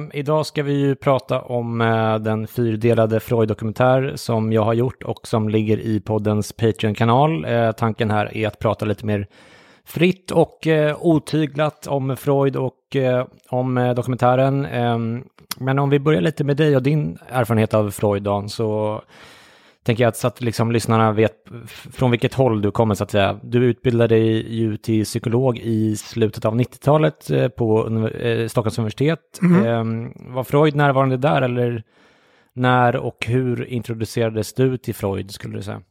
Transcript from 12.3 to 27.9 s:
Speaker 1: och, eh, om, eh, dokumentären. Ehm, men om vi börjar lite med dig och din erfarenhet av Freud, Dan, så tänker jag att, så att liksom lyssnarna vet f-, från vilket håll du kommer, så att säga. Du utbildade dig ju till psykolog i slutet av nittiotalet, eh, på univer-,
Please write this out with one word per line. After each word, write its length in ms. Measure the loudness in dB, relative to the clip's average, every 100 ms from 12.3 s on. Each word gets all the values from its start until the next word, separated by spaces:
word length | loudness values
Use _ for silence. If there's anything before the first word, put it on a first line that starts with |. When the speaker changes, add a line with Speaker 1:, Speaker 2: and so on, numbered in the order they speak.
| 2 2 0
Speaker 1:
och, 400 | -6 -8 _ -2
eh, 300 | 0 0 -4 -12 _
om, 280 | -4 -2 0
eh, 160 | 0
dokumentären. 720 | 0 -4 2 4 4 2 0 -2
Ehm, 560 | -2 -2 -2 -2 -6 -10 _ -16 -6
men 220 | -2 0
om 100 | 2
vi 100 | 2
börjar 220 | 2 2
lite 220 | 0 -2
med 140 | -2 2
dig 180 | 2 2
och 80 |
din 340 | 2 0 -2 -8 -6
erfarenhet 440 | -2 0 2 2
av 180 | 2 0
Freud, 320 | 0 0 0
Dan, 260 | -2 -2 -4
så 520 | -4 -4 -2 -4 -6 -12 -20 -20 -20 -20 _ _ _ -2
tänker 180 | 2
jag 60 | 2
att, 80 | 2
så 100 | -4
att 140 | -4
liksom 300 | -4 -2 0
lyssnarna 400 | 0 2 2 2
vet 220 | 2 0 -2 -16 -18 -18
f-, 220 | -20 -18
från 180 | -2 0
vilket 220 | 2 0
håll 280 | 2 2 2
du 100 | 0
kommer, 240 | 2 2 0
så 80 |
att 80 | 0
säga. 280 | 0 0 -2
Du 220 | -2 2 2
utbildade 500 | 2 0 2 4 4
dig 400 | 4 0 -2 -4
ju 220 | -4 -4
till 280 | -2 0 0
psykolog 520 | -4 -2 0 0 -2
i 380 | -2 0 0 -2
slutet 500 | -6 -2 0 0 -2
av 100 | 0
nittiotalet, 760 | -2 0 2 4 2 -2 -4
eh, 180 | 0 0
på 360 | 0 2 2
univer-, 580 | 2